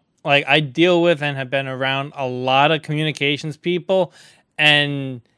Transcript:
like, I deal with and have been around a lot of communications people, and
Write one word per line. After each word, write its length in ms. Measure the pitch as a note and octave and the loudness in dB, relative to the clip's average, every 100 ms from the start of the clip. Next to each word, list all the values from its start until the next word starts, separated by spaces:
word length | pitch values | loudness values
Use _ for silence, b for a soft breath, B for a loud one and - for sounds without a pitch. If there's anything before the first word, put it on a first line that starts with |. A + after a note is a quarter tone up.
| _ _ | _ _
like, 200 | D#3+ C#3+ C#3+ | 0 2 4
I 140 | D3+ | 0
deal 420 | D3 B2 F3 F3 | 0 0 2 4
with 200 | F3 D#3 | 2 0
and 140 | D3 C3+ | -2 -6
have 140 | C3 | -6
been 160 | C#3 C3+ | -6 -6
around 460 | C3 C3 C3+ C#3+ C#3+ | -6 -4 -4 -6 -8
a 100 | C3 | -6
lot 440 | B2 B2+ C3 D3 | -4 0 4 4
of 120 | D#3+ | 2
communications 760 | - D3+ D#3 - C#3+ D3 D#3+ C#3+ | -2 -4 -4 -4 -4 -4 -6 -8
people, 560 | F3 F3+ D#3 F#3+ F3 b b b b - | -4 -4 0 0 -2 b b b b 2
and 600 | D3+ D3 C#3+ C#3+ C3+ B2 _ | 4 4 2 -4 -8 -12 _